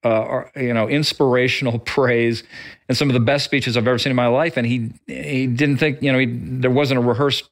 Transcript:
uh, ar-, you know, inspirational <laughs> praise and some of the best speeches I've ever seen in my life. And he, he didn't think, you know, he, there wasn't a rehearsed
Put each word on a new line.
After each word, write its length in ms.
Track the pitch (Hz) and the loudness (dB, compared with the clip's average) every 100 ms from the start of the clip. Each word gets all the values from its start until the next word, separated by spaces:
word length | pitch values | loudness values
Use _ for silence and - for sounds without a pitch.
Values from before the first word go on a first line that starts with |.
uh, 60 | 120 | 0
ar-, 420 | 110 113 127 - - | 0 -2 -6 -8 -6
you 180 | 127 | -4
know, 140 | 117 110 | -2 0
inspirational 880 | 143 151 - 139 123 123 - 131 117 | 0 -2 0 2 2 2 0 -2 -4
<laughs> 60 | - | -4
praise 580 | - 127 120 117 113 - - - - _ | 0 2 2 0 -2 -8 -20 -20 -20 _
and 80 | 123 | -2
some 120 | 147 | 2
of 40 | |
the 60 | 123 | 2
best 260 | 117 143 - | 2 0 0
speeches 320 | 139 127 120 | -2 0 0
I've 100 | 113 | 2
ever 120 | 123 | 0
seen 100 | 139 | 0
in 60 | 127 | 0
my 100 | 123 | 2
life. 300 | 123 165 147 | 2 0 0
And 80 | 117 | -2
he, 260 | 123 113 - - | -2 -4 -10 -14
he 400 | 131 147 135 131 | -12 -6 -2 -2
didn't 320 | 120 147 143 | 0 2 2
think, 240 | 156 147 | 0 0
you 100 | 143 | 0
know, 60 | 127 | 2
he, 80 | 131 | 2
there 460 | 120 - 127 127 | -2 -6 -2 2
wasn't 280 | 127 147 131 | 2 2 2
a 40 | |
rehearsed 440 | 120 113 143 131 - | 2 2 2 0 -6